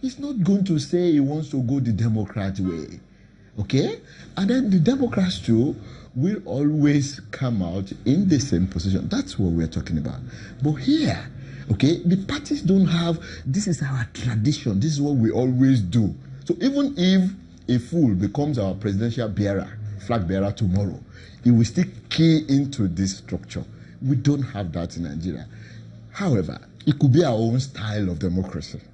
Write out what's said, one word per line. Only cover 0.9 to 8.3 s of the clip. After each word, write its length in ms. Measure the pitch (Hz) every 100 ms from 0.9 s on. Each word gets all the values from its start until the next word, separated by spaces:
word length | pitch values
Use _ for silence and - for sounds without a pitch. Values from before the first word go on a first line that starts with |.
| 175 175
he 80 | 151
wants 300 | 135 151 156
to 120 | 139
go 160 | 120 139
the 120 | 117
Democrat 680 | 101 117 110 104 - 98 95
way. 400 | 92 82 71 - - _ - - - -
Okay? 400 | 104 131 185 453 - - - -
And 120 | 196
then 200 | 254 240
the 100 | 190
Democrats 600 | 151 269 247 208 185 -
too 360 | - 113 135 - - - - 123
will 260 | 160 214 -
always 760 | 113 147 151 147 143 135 - -
come 300 | - 131 113
out 300 | 87 92 98 - 110
in 220 | 147
the 100 | 196